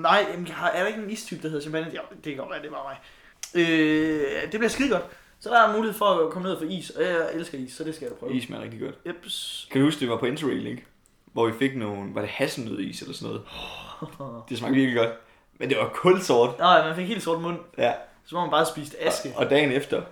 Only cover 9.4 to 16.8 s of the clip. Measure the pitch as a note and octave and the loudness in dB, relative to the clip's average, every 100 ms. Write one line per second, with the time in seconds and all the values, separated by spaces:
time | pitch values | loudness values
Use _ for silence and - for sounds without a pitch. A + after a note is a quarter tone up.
9.4 | - - - C3+ C#3+ D3+ B2+ A2 B2 D3+ | -8 -10 -2 4 4 4 0 0 0 -2
10.4 | D3 A2+ A2 B2 - _ _ _ _ A#2 | -2 -2 -4 -10 -14 _ _ _ _ 0
11.4 | A#2 A2 C3+ C3+ G#2+ G2+ G2 G#2 G#2 - | 0 2 0 0 -6 -6 -6 -6 -6 -2
12.4 | C#3+ - A2+ - G2 - - - A2 G#2+ | -4 -4 -6 -6 -6 -8 -12 -10 -8 -8
13.4 | - - - - - - D#3 - C#3 A#2 | -10 -14 -14 -14 -16 -14 -14 -12 -12 -12
14.4 | - A#2 A2+ C3+ C3 A#2+ A2+ A2+ - _ | -10 -6 2 4 4 4 2 0 -14 _
15.4 | _ - C3 C3+ A#2+ - F3+ F#3+ - B2 | _ -8 -2 0 0 2 4 4 6 6
16.4 | A#2+ A#2+ F3 F3 | 6 4 6 6